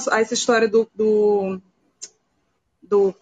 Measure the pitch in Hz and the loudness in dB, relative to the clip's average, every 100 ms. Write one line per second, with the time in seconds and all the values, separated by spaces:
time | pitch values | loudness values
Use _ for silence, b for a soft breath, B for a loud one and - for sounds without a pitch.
0 | 254 214 220 240 - 233 220 214 226 - | 0 -2 -2 -2 0 0 2 0 -2 -2
1 | 214 214 208 202 190 190 - _ _ _ | 0 2 2 0 -2 -8 -14 _ _ _
2 | - _ _ _ _ _ _ _ - 202 | -20 _ _ _ _ _ _ _ -2 0
3 | 196 180 | 0 -2